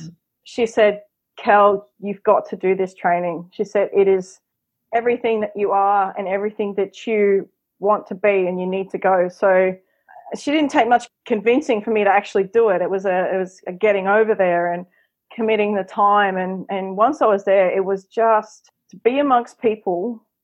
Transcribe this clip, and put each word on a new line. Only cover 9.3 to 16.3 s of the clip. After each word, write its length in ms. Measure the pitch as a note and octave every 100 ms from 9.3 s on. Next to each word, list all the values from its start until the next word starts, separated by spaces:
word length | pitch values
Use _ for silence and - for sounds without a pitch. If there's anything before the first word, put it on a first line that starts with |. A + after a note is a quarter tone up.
| - G3 F#3 F#3 F#3 _ _ _ - - G3+
she 140 | C#4+
didn't 200 | D#4 C#4
take 180 | D4+ A#3+
much 180 | A#3+ - _ -
convincing 560 | G#3+ A3 B3+ D4+ G#3+
for 100 | A3
me 120 | G#3+
to 60 | G3+
actually 340 | G3 G3+ G#3
do 240 | F#3+ A#3 A3
it. 140 | F3
It 80 | F3
was 160 | F#3+ G3
a, 280 | F3+ D#3+
it 40 | F#3+
was 240 | F3+ - -
a 60 |
getting 360 | F3+ G#3+ G3+ F#3+
over 260 | G#3+ A3 G#3
there 380 | F#3 F3 F3
and 120 | F3 F3+ _ _ _ _
committing 400 | - A3 G#3+ G#3 G3+
the 80 | F#3+
time. 500 | G#3+ G3+ G#3 G3